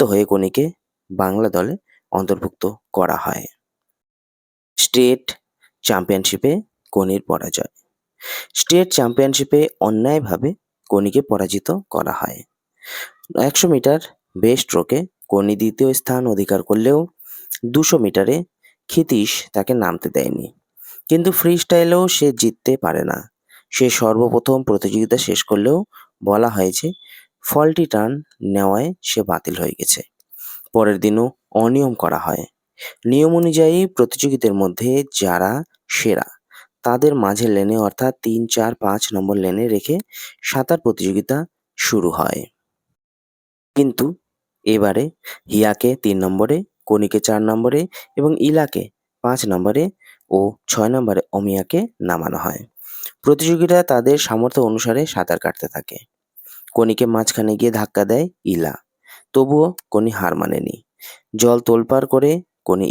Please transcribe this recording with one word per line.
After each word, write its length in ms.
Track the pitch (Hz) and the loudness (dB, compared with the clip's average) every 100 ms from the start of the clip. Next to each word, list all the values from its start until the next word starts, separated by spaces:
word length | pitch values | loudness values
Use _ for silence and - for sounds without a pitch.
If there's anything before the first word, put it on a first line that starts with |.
| 131 | 2
হয়ে 200 | 101 104 | 2 2
কনিকে 400 | 98 95 - 156 175 _ _ _ | 0 0 -2 -2 -4 _ _ _
বাংলা 400 | 95 95 101 110 | -4 -2 0 0
দলে 240 | 92 98 190 - _ _ | 0 -2 -4 -12 _ _
অন্তর্ভুক্ত 520 | 92 95 95 92 - 98 107 _ - | -4 -2 -4 -4 -6 -8 -8 _ -2
করা 200 | 87 - - | 0 -2 -4
হয়। 200 | - - - _ _ _ _ _ _ _ _ _ _ _ - | -8 -10 -20 _ _ _ _ _ _ _ _ _ _ _ -4
স্টেট 460 | - 123 123 127 - - _ _ _ _ | 0 4 4 2 -4 -16 _ _ _ _
চ্যাম্পিয়নশিপে 680 | - 92 92 98 95 98 135 175 220 _ _ | -2 -2 0 0 0 -2 0 -2 -6 _ _
কনির 280 | - 95 98 - | -2 0 -2 -2
পরাজয়। 440 | 82 90 - - _ _ _ _ _ - - - - | -4 -4 -8 -8 _ _ _ _ _ -14 -14 -10 -6
স্টেট 280 | - 175 185 - | 2 4 4 2
চ্যাম্পিয়নশিপে 680 | 120 120 135 135 139 147 151 - 104 | 0 2 0 0 2 2 2 0 -2
অন্যায়ভাবে 640 | 107 123 156 113 90 131 202 _ _ _ | 0 2 0 -2 -4 -4 -6 _ _ _
কনিকে 320 | 101 101 131 139 | 0 2 0 0
পরাজিত 380 | 104 95 98 - 180 196 | -2 -2 -4 -4 -6 -6
করা 240 | 85 - | -6 -4
হয়। 260 | - - - - _ _ _ - - - _ - - 131 | -4 -6 -8 -16 _ _ _ -18 -16 -16 _ -8 -2 0
একশো 200 | - 180 | 2 2
মিটার 260 | 143 135 156 - _ _ 92 | 2 2 0 -2 _ _ -2
বেস্ট 300 | 107 127 - | 0 0 0
স্ট্রোকে 340 | - 85 131 180 _ - | -2 0 -2 -4 _ -2
কনি 240 | 98 101 104 | 0 0 0
দ্বিতীয় 340 | 110 110 135 | -2 0 0
স্থান 300 | 131 - 127 123 | 0 -2 -2 0
অধিকার 340 | 101 98 98 | -2 0 -2
করলেও 360 | 90 107 117 147 170 _ - - - - 120 | 0 0 2 2 0 _ -20 -20 -14 -10 -2
দুশো 240 | 131 156 160 | 0 2 2
মিটারে 380 | 107 95 98 151 175 _ _ _ _ | 2 0 0 0 -4 _ _ _ _
ক্ষিতীশ 420 | - 160 120 104 - - | -2 0 0 0 -4 -6
তাকে 200 | 101 98 123 | -4 -2 0
নামতে 240 | 92 85 - | 0 -4 -4
দেয়নি, 380 | 71 64 64 - - _ _ - - - | -4 -4 -4 -10 -18 _ _ -20 -20 0
কিন্তু 220 | 160 170 | 2 2
ফ্রিস্টাইলেও 720 | 180 170 175 - 175 170 175 185 | 2 2 0 2 2 4 4 2
সে 200 | - 147 123 | 2 0 2
জিততে 320 | 113 - - 131 | -2 0 -2 -2
পারে 260 | 85 80 71 | 0 -2 -4
না। 60 | 69 - _ _ - _ | -6 -8 _ _ -20 _
সে 140 | - 127 - | 0 0 2
সর্বপ্রথম 580 | 110 110 120 120 120 135 | 0 2 2 2 2 0
প্রতিযোগিতা 540 | 131 101 101 104 110 127 | 0 -2 0 -2 0 0
শেষ 220 | - 101 | 0 -4
করলেও 340 | - 104 107 160 208 - - _ | 0 0 2 0 -2 -14 -20 _
বলা 260 | 104 104 117 | 0 2 2
হয় 220 | 104 95 | 0 -2
যে 160 | 92 160 185 _ - _ _ - | -2 -8 -10 _ -20 _ _ -4
ফল্টি 400 | 147 151 160 160 | 2 2 2 0
টার্ন 280 | 107 110 139 151 _ 98 | 0 -2 -4 -10 _ -4
নেওয়ায় 360 | 98 98 101 147 185 | 0 2 0 -2 -6
সে 180 | - - | -6 -4
বাতিল 320 | 98 85 - 87 | -2 -4 -4 -6
হয়ে 180 | 80 - | -6 -6
গেছে। 220 | - - - _ _ - - - - | -4 -4 -6 _ _ -20 -20 -20 -2
পরের 260 | 113 104 98 | 2 2 2
দিনও 260 | 107 107 123 - _ 104 | 2 2 -2 -4 _ 0
অনিয়ম 380 | 113 131 135 113 | 2 2 0 -2
করা 240 | 82 80 | -2 -2
হয়। 240 | 80 - 82 _ _ _ - - 113 | -2 -4 -6 _ _ _ -20 -8 -2
নিয়ম 260 | 135 160 170 | 2 4 4
অনুযায়ী 440 | 170 156 160 170 190 - | 2 4 4 4 0 0
প্রতিযোগীদের 580 | 120 - 143 131 117 | 0 0 -2 0 0
মধ্যে 380 | 98 95 90 120 135 139 - | 0 -2 -2 -2 -2 -2 -2
যারা 300 | 98 87 95 123 165 _ _ | -2 0 0 -2 -6 _ _
সেরা, 380 | - 113 95 - - _ - - _ | -4 0 0 -2 -10 _ -20 -20 _
তাদের 280 | 123 123 147 143 | -2 2 2 4
মাঝের 360 | 101 104 117 101 | 0 0 0 2
লেনে 220 | 98 110 | 2 0
অর্থাৎ 360 | 104 - 127 - | -2 -2 -4 -4
তিন, 200 | - 113 113 | -4 -4 -2
চার, 240 | - 113 117 | -2 -2 -2
পাঁচ 260 | 104 101 - | -4 -2 -4
নম্বর 220 | 104 95 101 | -4 -2 -2
লেনে 280 | 92 95 117 | -2 -2 -2
রেখে 280 | 107 113 165 - - - - | -2 -2 -4 -4 -16 -20 -12
সাঁতার 360 | - 135 127 170 | -6 -4 -2 0
প্রতিযোগিতা 580 | 120 - 92 98 - 139 170 _ _ - | 0 -2 -2 -2 -2 -4 -6 _ _ -6
শুরু 320 | - 110 87 | -2 0 0
হয়। 300 | 80 76 71 - _ _ _ _ _ _ _ _ _ _ _ _ - | -2 -2 -4 -8 _ _ _ _ _ _ _ _ _ _ _ _ 0
কিন্তু 300 | 139 113 139 180 _ _ _ _ - | 0 0 -4 -4 _ _ _ _ -2
এবারে 380 | 107 101 98 147 - - - - | 2 2 0 -4 -8 -20 -20 -4
হিয়াকে 400 | 104 107 104 120 131 | 2 2 2 0 0
তিন 160 | 107 98 | -2 0
নম্বরে, 340 | 95 95 110 151 202 _ - | 0 0 0 0 -4 _ -2
কনিকে 340 | 107 101 107 | 0 2 0
চার 220 | - 107 | 0 0
নম্বরে 380 | 110 110 120 143 180 - - - | 0 0 0 0 -2 -8 -12 -2
এবং 160 | 143 156 | 0 2
ইলাকে 440 | 143 156 147 92 98 _ _ _ | 2 2 0 -4 -10 _ _ _
পাঁচ 160 | 120 131 110 | -2 -2 0
নম্বরে 380 | 92 92 123 180 - _ _ _ | 0 0 0 -2 -6 _ _ _
ও 80 | 95 98 110 - | 0 0 -4 -6
ছয় 240 | - 110 | -2 0
নম্বরে 280 | 131 117 92 - | 0 0 -2 -2
অমিয়াকে 480 | 98 101 98 92 170 226 - | -4 -2 -2 -2 -4 -4 -6
নামানো 380 | 90 85 80 - | -4 -4 -4 -6
হয়। 220 | - - 113 _ - - - - | -6 -8 -14 _ -20 -18 -18 -4
প্রতিযোগীরা 580 | - 147 160 170 170 180 | 2 2 2 2 4 4
তাদের 340 | 175 127 123 147 - | 4 2 4 2 0
সামর্থ্য 340 | 113 120 143 | 0 0 2
অনুসারে 400 | 117 110 117 113 156 | 0 0 -2 -2 -2
সাঁতার 340 | - 90 82 | -4 -4 -2
কাটতে 280 | 85 - - | -2 -4 -8
থাকে। 300 | 76 - - - _ _ - - - - | -10 -14 -18 -20 _ _ -20 -20 -20 -6
কনিকে 320 | - 113 107 120 | 0 2 2 0
মাঝখানে 480 | 113 110 - 107 107 | 0 -2 -2 -2 0
গিয়ে 160 | 120 | 0
ধাক্কা 320 | 113 107 - 101 | 0 -2 -2 0
দেয় 200 | 117 175 - - | 0 -2 -6 -4
ইলা, 280 | 87 80 71 _ _ _ - _ | -2 -2 -6 _ _ _ -20 _
তবুও 360 | 135 135 147 165 180 _ | 2 4 4 2 -2 _
কনি 220 | 104 113 | 0 0
হার 220 | 101 92 82 | 0 -2 -2
মানেনি। 400 | 80 73 - - _ _ - - _ 107 | -4 -4 -6 -10 _ _ -20 -20 _ 0
জল 220 | 120 120 | 2 4
তোলপাড় 480 | 117 117 117 135 135 | 4 2 4 0 2
করে 240 | 131 143 165 180 _ - | 2 2 0 -6 _ -2
কনি 200 | 92 90 | 0 2